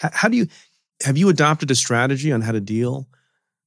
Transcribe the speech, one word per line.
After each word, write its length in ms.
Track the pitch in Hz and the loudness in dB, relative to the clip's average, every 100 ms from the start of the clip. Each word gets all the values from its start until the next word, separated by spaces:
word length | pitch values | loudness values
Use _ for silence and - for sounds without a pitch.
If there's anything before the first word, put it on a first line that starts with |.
h-, 80 | 165 | -6
how 140 | - 226 | 0 0
do 80 | 240 | 2
you, 100 | 180 - _ _ _ _ | -2 -6 _ _ _ _
have 120 | 139 135 | -2 2
you 120 | 196 | 4
adopted 420 | 160 147 156 147 | 4 4 2 0
a 40 | |
strategy 580 | 127 - 117 131 135 143 | -2 0 0 0 0 -2
on 100 | 120 | -2
how 100 | 113 | -2
to 80 | 110 | -4
deal 480 | 101 110 123 135 135 _ _ _ _ _ | -4 -4 -4 -6 -12 _ _ _ _ _